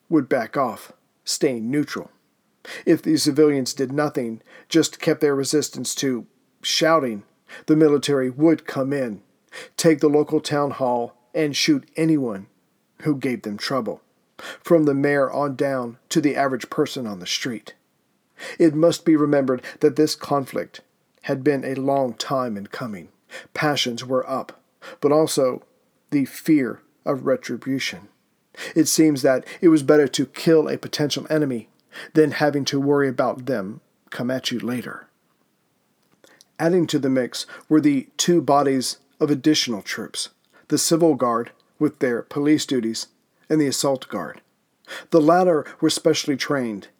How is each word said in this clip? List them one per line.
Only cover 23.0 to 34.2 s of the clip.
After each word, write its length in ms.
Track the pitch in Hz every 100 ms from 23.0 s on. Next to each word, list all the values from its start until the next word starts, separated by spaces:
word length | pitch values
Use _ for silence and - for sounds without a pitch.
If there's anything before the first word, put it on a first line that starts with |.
| - _ _ - -
Passions 500 | - 151 139 127 117
were 240 | 123 131 -
up, 320 | 127 - - _ _ - -
but 100 | 143
also 500 | 151 156 - 127 - _ _ _ _ _
the 160 | 147 131
fear 560 | - - 156 120 107 _ _ 160
of 220 | 135 135
retribution. 800 | 127 - 123 135 135 - 90 101 _ _ _ _ - - 165
It 140 | 151
seems 320 | - 160 139
that 240 | 135 127 - -
it 80 | 175
was 140 | 156
better 240 | 139 151 143
to 160 | - 135
kill 420 | - 170 160 143
a 100 | 131
potential 480 | 117 - 147 139 120
enemy 400 | 156 143 120 - _ _ - -
than 180 | 151 151
having 340 | 123 151 143 127
to 140 | 139
worry 280 | 139 143 139
about 380 | 127 123 113 123
them 340 | 117 95 113 _ _ _
come 200 | -